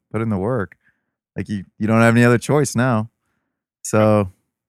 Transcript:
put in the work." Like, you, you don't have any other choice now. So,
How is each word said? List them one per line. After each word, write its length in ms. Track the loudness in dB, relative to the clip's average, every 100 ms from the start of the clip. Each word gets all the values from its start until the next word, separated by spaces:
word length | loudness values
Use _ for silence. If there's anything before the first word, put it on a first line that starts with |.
| _
put 80 | -8
in 60 | -4
the 100 | -4
work." 380 | -4 -4 -6 _ _ _ _ _ _ -12
Like, 120 | -10
you, 160 | -10 -10 -6
you 80 | 0
don't 140 | 2
have 160 | 4 4
any 80 |
other 140 | 4 2
choice 360 | 0 -2 -2
now. 360 | -2 -2 -2 -6 _ _ _ _ _ _ _
So, 500 | -4 2 2 2 0 -8 _ _